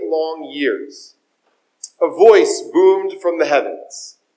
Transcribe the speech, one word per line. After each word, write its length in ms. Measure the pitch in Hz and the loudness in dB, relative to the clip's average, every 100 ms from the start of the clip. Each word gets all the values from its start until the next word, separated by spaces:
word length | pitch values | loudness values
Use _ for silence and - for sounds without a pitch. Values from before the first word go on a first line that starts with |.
long 440 | 165 160 160 160 143 | -4 -4 -6 -8 -14
years, 680 | 143 143 104 - - - _ _ _ _ _ _ _ - - | -6 -4 -4 -8 -20 -20 _ _ _ _ _ _ _ -18 -4
a 60 | 170 | -4
voice 540 | 143 220 202 - - | 4 6 6 4 -2
boomed 600 | - 156 190 190 - - | -4 2 2 2 -2 -6
from 160 | 175 170 | -4 -2
the 80 | 147 | 0
heavens. 680 | 143 131 - - - - - _ | 0 -2 -8 -16 -18 -18 -20 _